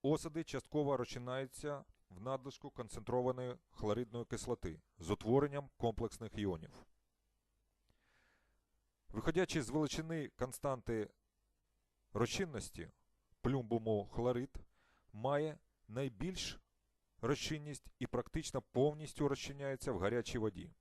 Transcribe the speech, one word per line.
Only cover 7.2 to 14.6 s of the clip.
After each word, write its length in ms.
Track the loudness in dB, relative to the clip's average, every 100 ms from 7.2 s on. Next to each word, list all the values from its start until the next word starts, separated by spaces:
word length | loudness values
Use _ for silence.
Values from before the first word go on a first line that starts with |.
| _ _ _ _ _ _ _ _ _ _ _ _ _ _ _ _ _ _ -8
Виходячи 540 | 0 2 2 2 0
з 80 | 0
величини 580 | 0 0 -2 -4 -4 -6
константи 840 | -6 -6 -2 -2 -2 -2 -2 -2 _ _ _ _ _ _ _ _ _ _
розчинності, 760 | 2 2 2 -2 -2 -8 -10 -12 _ _ _ _ _
плюмбуму 680 | 0 0 2 0 4 2 2
хлорид 500 | 0 2 2 -2 -8